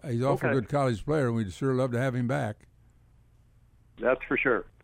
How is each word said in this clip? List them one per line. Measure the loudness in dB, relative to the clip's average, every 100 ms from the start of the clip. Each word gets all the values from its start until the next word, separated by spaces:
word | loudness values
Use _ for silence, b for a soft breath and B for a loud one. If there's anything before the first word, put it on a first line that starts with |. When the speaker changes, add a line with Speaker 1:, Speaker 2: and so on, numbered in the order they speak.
| -4
Speaker 1:
he's | 0
awful | 0 0 2
Speaker 2:
Okay. |
Speaker 1:
good | 0 0
college | 0 0 0
player, | 0 0 2
and | 0
we'd | -2
sure | -2 0
love | 2 0
to | 0
have | 0
him | 0 0
back. | 0 -2 -6 -16 _ -20 _ _ -20 -20 -20 _ _ -20 -20 -20 -2
Speaker 2:
That's | 0 0 0
for | 0
sure. | 2 0 -2 -16